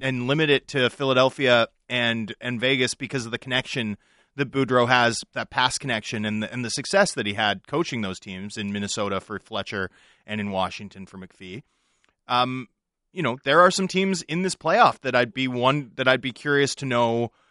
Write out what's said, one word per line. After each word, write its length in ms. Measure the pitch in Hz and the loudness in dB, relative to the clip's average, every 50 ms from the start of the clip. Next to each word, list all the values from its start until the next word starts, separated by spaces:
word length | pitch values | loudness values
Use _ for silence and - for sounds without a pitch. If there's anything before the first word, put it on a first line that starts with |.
and 260 | 131 135 131 123 123 | -4 -4 -2 -2 0
limit 220 | 123 143 156 160 147 | 0 0 2 4 4
it 180 | 143 127 - - | 4 2 2 0
to 200 | - 139 127 117 | 0 0 0 0
Philadelphia 800 | - - 143 135 131 127 131 131 - - 139 127 123 120 113 - _ _ _ | 0 0 0 2 4 4 4 4 2 2 4 4 6 6 4 2 _ _ _
and, 460 | - 123 123 120 117 117 113 110 101 113 - | -6 -4 -2 0 0 0 -2 -4 -8 -10 -8
and 180 | - 123 123 113 | -8 -6 -4 -2
Vegas 360 | 117 131 139 127 127 117 - | 0 0 2 2 0 -2 -2
because 300 | - 135 117 - 135 113 | -4 -8 -6 -6 -6 -4
of 60 | 113 | -6
the 60 | 113 | -8
connection 600 | 117 - 135 123 131 127 - - 135 113 107 101 - _ _ _ _ _ _ _ | -8 -6 -4 -2 -2 -2 -4 -4 -4 -4 -4 -6 -8 _ _ _ _ _ _ _
that 160 | 139 143 117 | -4 -4 -2
Boudreau 360 | 120 135 135 120 127 123 120 117 | 0 0 0 2 4 4 4 6
has, 320 | 127 123 120 117 110 - - - - | 4 4 4 4 2 -2 -6 -10 -10
that 160 | 127 113 - | -10 -10 -6
past 300 | - 127 127 127 - - | -2 0 0 0 0 -4
connection 460 | - 135 117 107 - - - 107 107 | -4 -4 -4 -4 -4 -6 -6 -4 -4
and 180 | 107 107 107 107 | -4 -4 -4 -6
the, 80 | - | -6
and 140 | 113 123 120 | -8 -8 -8
the 40 | 110 | -8
success 440 | - - 131 - - 196 202 - - | -8 -8 -4 0 2 2 2 2 0
that 120 | - 107 | -2 -4
he 80 | 104 98 | -4 -2
had 300 | 110 110 104 101 95 - | 0 0 0 0 -2 -4
coaching 360 | - 139 151 170 - 139 117 | -4 -4 -4 -2 -2 -4 -4
those 180 | 104 92 92 - | -4 -4 -6 -8
teams 380 | - 104 95 92 98 104 - | -10 -12 -12 -10 -12 -10 -8
in 160 | 113 104 101 101 | -8 -6 -4 -4
Minnesota 480 | 104 101 98 - 113 104 101 98 95 | -4 -4 -4 -4 -4 -4 -2 -2 -4
for 180 | - - 107 95 | -6 -6 -10 -12
Fletcher 500 | - - 110 101 95 - 117 101 95 87 _ _ _ _ _ _ _ | -10 -8 -8 -8 -8 -6 -6 -6 -6 -6 _ _ _ _ _ _ _
and 160 | 104 107 107 | -8 -6 -6
in 100 | 101 101 | -4 -4
Washington 540 | 98 95 92 87 - - 107 95 - 98 95 | -2 -2 -4 -4 -6 -10 -16 -16 -18 -18 -18
for 120 | - - | -18 -18
McPhee. 460 | 95 92 90 _ - 95 92 92 120 - _ _ _ _ _ _ _ _ _ _ _ _ | -18 -18 -18 _ -18 -16 -14 -14 -14 -16 _ _ _ _ _ _ _ _ _ _ _ _
Um, 400 | - 123 123 123 127 127 131 123 - _ _ _ _ _ _ _ _ - | -2 0 0 2 0 -2 -6 -10 -12 _ _ _ _ _ _ _ _ -6
you 100 | 185 160 | -4 -2
know, 140 | 120 120 131 - | -2 -4 -2 0
there 160 | 139 143 165 | 4 6 6
are 100 | 180 190 | 6 6
some 160 | 180 - 190 | 6 2 -2
teams 340 | 180 - 185 190 190 190 165 - | 0 0 0 0 0 0 -2 -4
in 180 | - 151 175 | -4 -4 -2
this 140 | 190 185 - | -2 -4 -4
playoff 440 | - - 160 180 - - 131 113 - | -4 -2 2 4 6 6 4 4 0
that 140 | - 131 123 | -2 0 2
I'd 180 | 123 123 117 - | 2 2 0 -2
be 140 | 131 131 | -4 -4
one, 440 | 127 127 123 123 131 143 147 139 113 - | -2 0 2 2 2 2 2 -2 -6 -6
that 120 | - 131 131 | 0 2 4
I'd 120 | 131 127 | 2 2
be 100 | 131 131 | 0 -6
curious 440 | 120 - - 147 143 139 143 135 - | -10 -6 -2 0 2 2 2 0 -2
to 100 | - 139 | -4 -4
know, 460 | 131 123 120 120 117 117 117 117 113 - _ _ _ | -2 0 2 2 2 2 0 -2 -4 -6 _ _ _